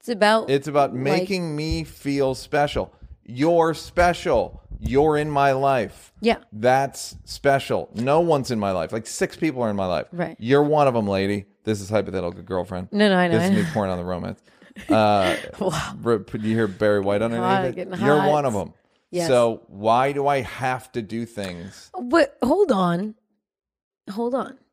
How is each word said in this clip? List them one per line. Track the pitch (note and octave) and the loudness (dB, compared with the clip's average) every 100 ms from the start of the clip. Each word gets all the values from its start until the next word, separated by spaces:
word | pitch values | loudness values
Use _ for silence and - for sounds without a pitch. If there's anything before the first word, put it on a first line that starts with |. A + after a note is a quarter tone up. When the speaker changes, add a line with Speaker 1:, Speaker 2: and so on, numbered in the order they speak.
Speaker 1:
It's | - | -6
about, | G#3+ G#3 A3 A3 | 2 4 4 2
Speaker 2:
It's | C#3 D3 | 0 2
about | D3 C#3 | 2 2
Speaker 1:
like | B2 | 0
Speaker 2:
making | C3+ - F3+ F#3 E3+ | 0 0 0 -4 -4
me | D3 D#3 E3 | -6 -4 -4
feel | D#3 - C#3+ C#3 C3+ | -6 -8 -4 0 0
special. | B2+ - D3+ C#3+ - F#2+ _ - - | -2 -4 0 0 -2 -6 _ -20 -20
You're | - B2 D3+ E3+ E3 | -16 -2 2 4 2
special. | D#3 - - F3 E3+ F3 B2+ F2+ - - - | 0 -6 0 2 2 0 0 0 -8 -16 -10
You're | A2 B2+ D#3 D3+ | 0 2 4 2
in | D3+ | 0
my | C#3+ C#3 | 2 2
life. | C3+ C#3 C3+ G2 - - _ | 2 2 0 -2 -8 -20 _
Speaker 1:
Yeah. | A3 A3+ _ | -2 -2 _
Speaker 2:
That's | G#2+ A#2 C3 C#3 - - - | -2 2 2 0 -6 -14 -16
special. | - - C#3 C#3 - G#2+ - | -16 -2 2 2 0 -4 -4
No | G2 B2 D3+ | -4 2 2
one's | E3+ D3 B2 | 4 2 0
in | A#2 | -2
my | G2+ | 0
life. | F#2 D#2+ | 0 -2
Like, | A2+ A2 | -6 -10
six | - F#3+ - | -4 -4 -2
people | D#3+ C3 | -4 -2
are | A#2 | -2
in | G2+ | -2
my | F#2+ | -2
life. | E2 - | -2 -4
Speaker 1:
Right. | E3+ E3 E3 | -8 -8 -6
Speaker 2:
You're | A2+ C#3 | 2 4
one | D3 D3+ C#3 | 4 4 4
of | A#2+ | 2
'em, | G#2 | 0
lady. | G2 G2 G2+ G2 _ | 0 0 -2 -6 _
This | - G#2+ | -4 -4
is | F#2+ | 0
hypothetical | G#2+ F#2 F#2 F2 F2+ | -2 0 -4 -6 -8
girlfriend. | F2+ F#2 F2 F2+ F2+ | -6 -6 -4 -8 -6
Speaker 1:
No, | G#3 G#3 | 0 2
no, | F#3 | 4
I | F3+ | 2
know, | - | 2
Speaker 2:
This | |
Speaker 1:
I | F3 | 2
Speaker 2:
is | G3 | 2
me | |
Speaker 1:
know. | E3 | 0
Speaker 2:
pouring | A2+ G2 | -2 -2
on | F2+ | -4
the | |
romance. | F2 F2+ F#2 F#2+ _ | -4 -6 -6 -10 _
Speaker 1:
<laughs> | _ - - - | _ -20 -20 -2
Speaker 2:
Uh, | D4 G#2+ G#2 F#2 E2 - - | 2 4 4 2 0 -6 -6
Speaker 1:
Wow. | F#3 D#3 - - | -4 -4 -8 -6
Speaker 2:
r-, | A2+ A2+ | -2 -2
put, | G2+ - | -2 -6
you | G#2+ | -2
hear | A2 A2 | 0 0
Barry | F#2 G#2+ G#2 | 0 2 2
White | F#2+ G2+ | 2 0
underneath | A2+ A#2 F#3 | -2 -2 0
Speaker 1:
God, | F#3+ | 0
Speaker 2:
it? | F3+ - | 0 -6
Speaker 1:
getting | F3+ F3+ | -10 -2
Speaker 2:
You're | C#3 D3 | 2 4
Speaker 1:
hot. | D3 | 4
Speaker 2:
one | D3 | 2
of | C#3 | 0
'em. | G#2 F2 - _ _ _ | -2 -6 -12 _ _ _
Speaker 1:
Yes. | F3 E3 | -4 2
Speaker 2:
So | B2 A#2 A2 _ | 4 4 0 _
why | F#2+ G#2+ A#2 C3+ | -4 0 2 2
do | C#3 C#3 | 0 0
I | C#3+ | 0
have | A#2+ - C3 B2+ - | -2 -6 -4 -4 -6
to | A#2+ | -10
do | G2+ A2+ | -8 -8
things? | A#2 - G2 F2 F2 - - - | -8 -8 -10 -10 -14 -18 -16 -12
Speaker 1:
But | B3 E4 C#4 - | 0 2 2 0
hold | A#3+ E4 G4+ | 0 2 2
on. | G#3 F3+ F3 G#3 G#3+ _ _ _ _ _ _ _ _ - | 2 2 0 -4 -10 _ _ _ _ _ _ _ _ -14
Hold | G3+ A#3 | -6 -4
on. | B3+ G3 - _ | -4 -6 -12 _